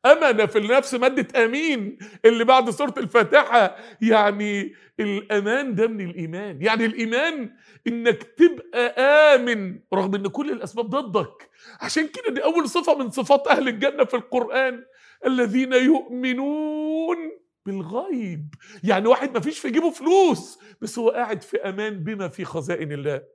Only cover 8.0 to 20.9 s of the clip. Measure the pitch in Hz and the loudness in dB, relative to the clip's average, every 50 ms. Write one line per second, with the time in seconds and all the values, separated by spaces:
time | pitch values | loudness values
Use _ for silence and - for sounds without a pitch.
8 | 233 240 220 - - - _ - 330 339 277 247 - - - 240 240 240 - - | 0 0 -2 -2 -6 -20 _ 4 4 4 4 0 -14 -6 -2 -2 -2 0 0 2
9 | 254 277 294 302 311 302 285 254 240 247 233 208 196 180 - - _ _ 190 190 | 4 6 6 8 8 8 6 6 4 0 -2 -2 -4 -8 -10 -14 _ _ -2 -2
10 | 190 196 196 202 196 196 - - 285 302 262 - 175 - - 226 233 214 220 277 | 0 0 -2 -4 -4 -6 -6 -6 -6 -6 -6 -8 -8 -10 -6 -8 -6 -4 -4 -4
11 | 269 220 180 208 156 - - _ - _ _ _ - - - - - - - 320 | -4 -2 -2 -2 -2 -4 -12 _ -20 _ _ _ -20 -20 -16 -12 -10 -4 -4 -4
12 | 311 302 - 508 494 453 247 - - 320 330 339 302 226 - 349 311 339 294 294 | -4 -4 -8 -8 -6 -6 -4 0 -2 0 0 0 -2 0 -4 -2 0 0 0 0
13 | 262 226 - 269 233 - 285 277 277 - 277 - 269 254 226 208 254 277 277 - | -2 -6 -4 -6 2 2 2 2 4 2 2 2 2 -2 -2 -2 -2 -2 2 2
14 | 262 - - 240 - - - 247 233 214 - 262 262 262 247 233 254 _ _ _ | 0 0 0 -6 -4 -4 -4 -4 -2 0 0 0 0 0 -4 -8 -16 _ _ _
15 | _ _ _ _ - 262 262 247 240 214 196 254 262 254 262 254 254 269 320 269 | _ _ _ _ -2 0 2 2 0 2 0 -2 0 2 2 2 4 4 2 2
16 | - - 240 254 254 262 247 247 269 285 294 302 311 302 302 302 302 311 311 320 | 0 -6 -8 -4 -4 -4 -2 -2 -4 -4 -4 -4 -4 -4 -4 -4 -4 -4 -4 -4
17 | 320 330 349 339 330 320 - _ _ _ _ _ _ 196 196 196 170 160 202 254 | -2 -4 -4 -6 -6 -12 -14 _ _ _ _ _ _ -10 -8 -8 -8 -6 -8 -8
18 | 349 392 320 247 220 185 170 151 151 151 - _ - - 220 190 - 202 202 190 | -6 -6 -6 -6 -6 -8 -8 -10 -12 -14 -18 _ -20 -20 -18 -6 -2 0 0 2
19 | 208 226 254 247 277 277 247 220 156 285 311 - - 277 233 311 320 339 330 - | 4 4 4 4 2 -4 -4 -4 -6 -6 -8 -6 -8 -2 -2 0 0 0 -4 -2
20 | 262 320 359 392 381 339 226 160 - - - _ - 214 202 _ - 214 | 0 2 4 4 4 4 2 -2 -4 -16 -20 _ -20 -20 -18 _ -14 -10